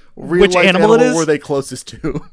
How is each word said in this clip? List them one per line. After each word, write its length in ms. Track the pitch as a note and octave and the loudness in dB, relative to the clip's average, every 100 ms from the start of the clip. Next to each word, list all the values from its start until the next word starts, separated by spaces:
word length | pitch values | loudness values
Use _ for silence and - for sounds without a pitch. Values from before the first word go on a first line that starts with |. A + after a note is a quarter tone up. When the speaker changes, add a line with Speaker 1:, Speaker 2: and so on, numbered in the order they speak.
| - - | -20 -18
Speaker 1:
real 260 | C3+ F3 | -4 2
Speaker 2:
Which 140 | G3 F3+ | 2 2
Speaker 1:
life 100 | F#3 | 2
Speaker 2:
animal 280 | F#3 G#3+ | 2 4
it 80 | A3+ | 4
Speaker 1:
animal 100 | B3 | 2
Speaker 2:
is? 60 | E3 | 0
Speaker 1:
were 80 | D#3+ | 0
they 120 | D3 | -2
closest 500 | - C#3 C3+ B2+ - | -2 -6 -6 -12 -16
to. 360 | - D#3+ D3+ - | -10 -8 -8 -12